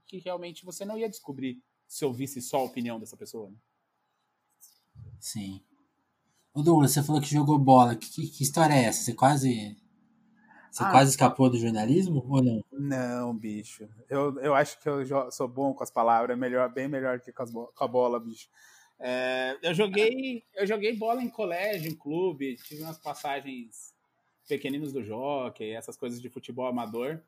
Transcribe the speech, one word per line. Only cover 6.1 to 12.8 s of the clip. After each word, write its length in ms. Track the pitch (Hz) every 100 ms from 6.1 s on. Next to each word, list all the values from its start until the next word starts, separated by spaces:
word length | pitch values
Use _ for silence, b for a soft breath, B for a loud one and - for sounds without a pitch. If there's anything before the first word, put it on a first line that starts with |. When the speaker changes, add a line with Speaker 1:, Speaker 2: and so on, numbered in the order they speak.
| _ _ _ _
Speaker 2:
Ô, 80 | 147
Douglas, 300 | 156 160 131
você 120 | 143
falou 180 | 143 151
que 60 | -
jogou 320 | 147 143 151
bola. 360 | 135 131 120 113
Que, 140 | -
que, 180 | - 165
que 160 | -
história 300 | 139 165 156
é 120 | 143 113
essa? 180 | -
Você 100 | -
quase, 640 | 110 135 143 131 113 104 104 _ _ _ _ _ b b b b
você 120 | -
Speaker 1:
Ah. 80 | 190
Speaker 2:
quase 200 | 165 139
escapou 380 | - 143 - 131
do 80 | 120
jornalismo 680 | 117 110 113 165 185 143 123
ou 140 | 135
não? 200 | 127 110 -
Speaker 1:
Não, 640 | 139